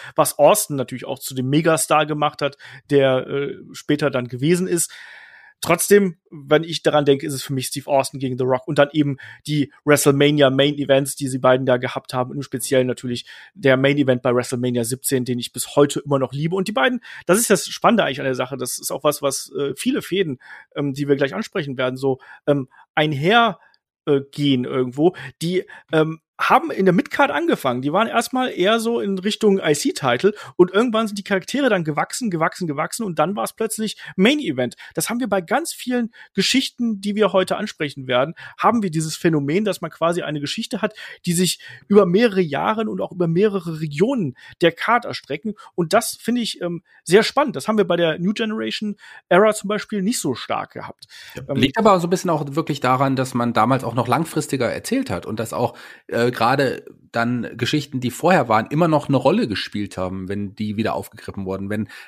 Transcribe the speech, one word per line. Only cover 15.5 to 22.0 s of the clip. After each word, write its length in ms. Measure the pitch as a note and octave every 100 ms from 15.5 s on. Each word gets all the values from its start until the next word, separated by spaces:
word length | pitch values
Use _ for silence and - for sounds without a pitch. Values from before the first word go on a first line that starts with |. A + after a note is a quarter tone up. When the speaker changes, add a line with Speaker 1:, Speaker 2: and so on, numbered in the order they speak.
Speaker 1:
bis 220 | - - D3
heute 240 | D3 D#3+ C#3+
immer 140 | C#3
noch 120 | C3
liebe. 240 | C#3 D#3+ F#3+
Und 120 | F#3+
die 60 |
beiden, 280 | G#3+ C4 B3 - - -
das 140 | G3
ist 100 | A#3+
das 180 | F#3+ -
Spannende 340 | - F3+ A3
eigentlich 160 | D3 C3+
an 60 | C3+
der 100 | B2+
Sache, 200 | B2+ C3
das 220 | B2 -
ist 140 | -
auch 120 | E3+
was, 200 | D3+ C#3+
was, 280 | C#3+ - - D3
äh, 160 | C#3+ -
viele 280 | B3 A#3+
Fäden, 340 | - F#3 E3+ B2+ - - - D3+
ähm, 180 | C#3+
die 140 | C3+ C#3+
wir 80 | C#3+
gleich 180 | C3+
ansprechen 420 | G3 - G3+ C#3+ B2+
werden, 220 | C3
so, 220 | B2+